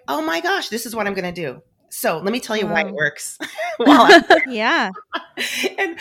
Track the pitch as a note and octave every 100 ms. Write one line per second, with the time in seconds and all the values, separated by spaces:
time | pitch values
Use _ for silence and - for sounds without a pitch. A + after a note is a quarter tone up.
0 | - C#4+ D#4+ E4 E4+ F#4+ - A3 A#3+ A3+
1 | G3+ F#3+ F3+ F3 D#3 C3 - _ _ -
2 | A3+ E3 F3+ A#3+ - G#3+ G#3 E3 D#3+ D3
3 | D3+ - - - - - E5+ D#5+ C4+ C#4+
4 | A3+ F4 - D#4+ D4 A#3 A3 D#4+ G#3+ F#3+
5 | - E4 - - - - F#4 - F#4+ E4